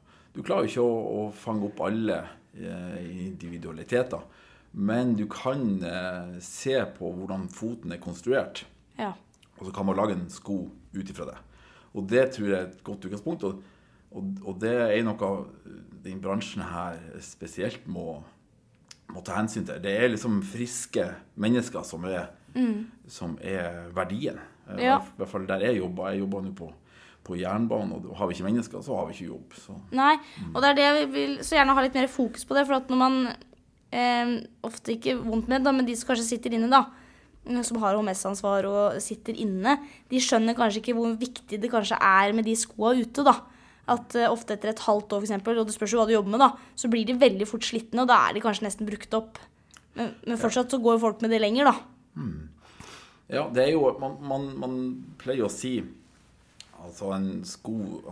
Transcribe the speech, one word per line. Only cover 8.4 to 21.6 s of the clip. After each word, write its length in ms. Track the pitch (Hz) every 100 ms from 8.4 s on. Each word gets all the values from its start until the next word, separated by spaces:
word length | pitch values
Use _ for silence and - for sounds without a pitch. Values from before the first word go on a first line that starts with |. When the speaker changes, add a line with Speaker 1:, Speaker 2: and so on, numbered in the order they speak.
| - - - _ _ -
Speaker 2:
Ja. 140 | 208 180 _ _ _ -
Speaker 1:
Og 60 | 190
så 60 |
kan 120 | 196 98
man 100 | 98
lage 160 | 107
en 160 | 90 87
sko 420 | - 101 95 85 - -
ut 160 | 98 95
ifra 160 | 90 65
det. 100 | - - - - - -
Og 120 | 104 95
det 260 | 120 131
tror 140 | 113 101
jeg 100 | 95
er 80 | 92
et 160 | -
godt 160 | - 98
utgangspunkt, 420 | 92 101 160 170
og, 180 | 196 196 - _ _ _ _
og, 260 | - 98 98
og 140 | 101 92
det 120 | 110 123 113 107
er 40 |
noe 440 | 113 104 101 92 - - - - - -
den 160 | 95 95
bransjen 420 | 95 104 - 104
her 360 | 87 87 87 82 80 82
spesielt 640 | - - 82 - 107 - -
må, 360 | 87 82 78 80 _ _ _ _ _ - - -
må 140 | 90
ta 100 | 95
hensyn 300 | 92 107 110 -
til. 140 | 82
Det 140 | 98 104
er 80 | 123
liksom 340 | 107 120 104
friske 720 | 95 113 120 - - 110 90 90 - -
mennesker 460 | 107 120